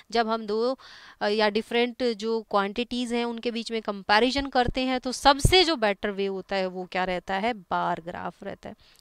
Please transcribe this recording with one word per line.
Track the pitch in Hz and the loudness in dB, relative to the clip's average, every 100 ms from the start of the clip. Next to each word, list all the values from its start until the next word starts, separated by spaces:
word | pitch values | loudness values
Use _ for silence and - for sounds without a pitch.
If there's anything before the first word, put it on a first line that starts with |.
| - | -2
जब | 226 220 | 0 0
हम | 226 214 | -2 -2
दो, | 214 240 262 - - - - | 0 0 -2 -10 -20 -20 -4
अ, | 208 | -2
या | 214 214 | 2 2
डिफरेंट | 208 - 233 247 226 | 2 0 0 0 0
जो | 247 214 220 226 208 | -2 -2 -4 -4 0
क्वांटिटीज | 202 196 214 233 247 240 | 0 0 -2 -4 -4 -2
हैं | 240 | -2
उनके | 240 226 240 | -2 -4 -4
बीच | 226 226 | -4 -6
में | 226 | -6
कंपैरिजन | 214 202 185 208 254 269 277 | -6 -6 2 4 4 0 0
करते | 254 240 262 | 0 0 0
हैं, | 254 254 | -2 -2
तो | 254 | -4
सबसे | 233 277 277 - 370 | 2 4 6 6 6
जो | 330 302 | 6 2
बेटर | 214 196 214 | 0 0 -4
वे | 196 196 | -2 -4
होता | 190 - 196 | -4 -4 -2
है | 185 | -2
वो | 185 180 | -6 -6
क्या | 185 | -2
रहता | 185 180 - | -2 -2 -4
है? | 190 220 | -2 -2
बार | 220 175 175 175 175 | -4 -4 -2 0 -2
ग्राफ | 165 - 180 - | -6 -10 -10 -10
रहता | 196 185 - | -14 -12 -14
है। | - _ _ | -16 _ _